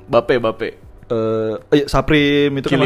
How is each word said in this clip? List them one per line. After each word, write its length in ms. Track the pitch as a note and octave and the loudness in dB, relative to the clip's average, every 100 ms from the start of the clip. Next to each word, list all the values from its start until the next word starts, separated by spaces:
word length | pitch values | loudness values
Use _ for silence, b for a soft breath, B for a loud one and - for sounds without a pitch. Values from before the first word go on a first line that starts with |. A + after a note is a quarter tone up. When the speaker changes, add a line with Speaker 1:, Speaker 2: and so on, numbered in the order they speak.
| - | -2
Speaker 1:
Bape, 320 | A#2 A#2 B2+ | -2 2 0
Bape. 320 | A2+ - A2 - - - - | 0 -4 -8 -10 -20 -20 -6
Speaker 2:
Eh, 460 | A#2 A2 A2 A2 G#2+ - | -4 -2 -2 -4 -6 -2
iya, 120 | D3 C#3 | -2 0
Supreme 680 | C#3 - D3 C#3+ C#3+ C#3+ C#3 | -2 2 2 4 2 0 -2
itu 140 | C#3 | -2
kan 80 | |
Speaker 1:
Kylian 80 | C#3 | 2